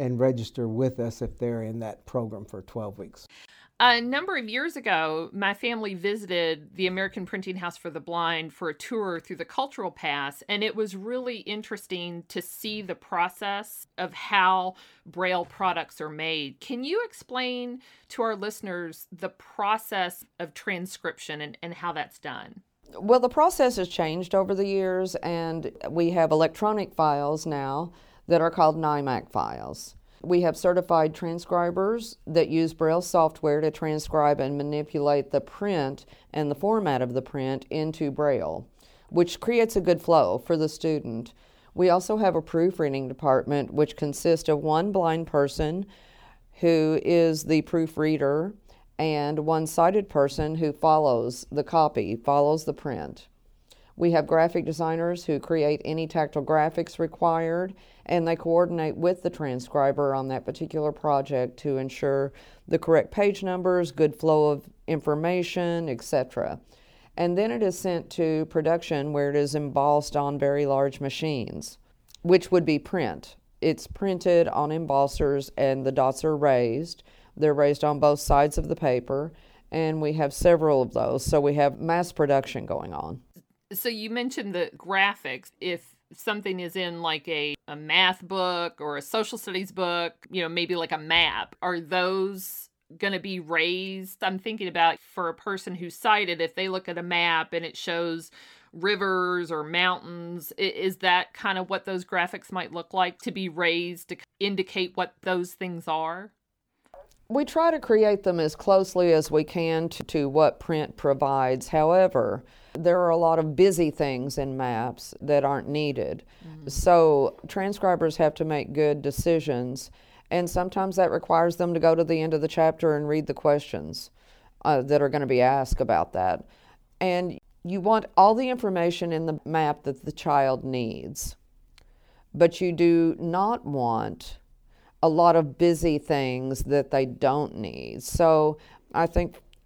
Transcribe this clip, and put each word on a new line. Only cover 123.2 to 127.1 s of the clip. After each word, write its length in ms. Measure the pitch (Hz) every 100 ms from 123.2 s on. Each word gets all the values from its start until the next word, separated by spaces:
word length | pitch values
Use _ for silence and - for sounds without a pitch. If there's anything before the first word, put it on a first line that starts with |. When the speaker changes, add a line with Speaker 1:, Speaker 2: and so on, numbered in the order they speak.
| 151
Speaker 3:
the 80 |
questions, 760 | - 151 147 - 92 76 - - _ _ _ _ _
uh, 180 | 147 139
that 200 | 139 147
are 60 | 143
gonna 180 | 147 135
be 140 | 123
asked 400 | 127 139 127 -
about 320 | 113 87 90
that. 320 | 95 92 - - _ _ _ _ -
And 400 | 185